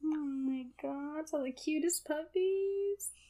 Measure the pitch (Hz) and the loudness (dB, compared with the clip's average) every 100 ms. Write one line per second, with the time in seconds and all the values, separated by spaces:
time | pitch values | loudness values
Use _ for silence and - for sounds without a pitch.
0 | 302 311 285 269 262 262 254 - 277 277 | 0 0 0 0 0 0 -4 -8 -6 -4
1 | 285 302 311 302 262 254 - 311 330 349 | -4 -4 -2 -2 -2 -2 0 2 2 0
2 | - 302 320 370 381 392 392 392 403 403 | 0 -4 0 2 4 4 2 2 0 0
3 | - - | -4 -12